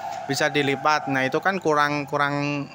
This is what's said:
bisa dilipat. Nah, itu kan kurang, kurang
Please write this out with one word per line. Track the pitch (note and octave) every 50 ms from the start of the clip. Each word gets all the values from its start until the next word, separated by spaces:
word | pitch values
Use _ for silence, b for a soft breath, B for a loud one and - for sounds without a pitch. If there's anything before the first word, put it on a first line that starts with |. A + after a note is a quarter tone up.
| B B B B -
bisa | - C#3 - D#3+
dilipat. | D3 C#3+ D3 C#3+ C3+ C#3 C3 C#3 D3+ D3+ D3 - D3
Nah, | C3+ C3 C3
itu | C3 D3+ D#3 -
kan | F#3 G3 F#3
kurang, | - D#3+ D3+ D3 D3 D3 D3 D3 C#3+
kurang | C#3+ D3 C#3+ C#3+ C#3+ C#3+ C#3+ C#3+ D3 D3 C#3+ C#3 C#3+ -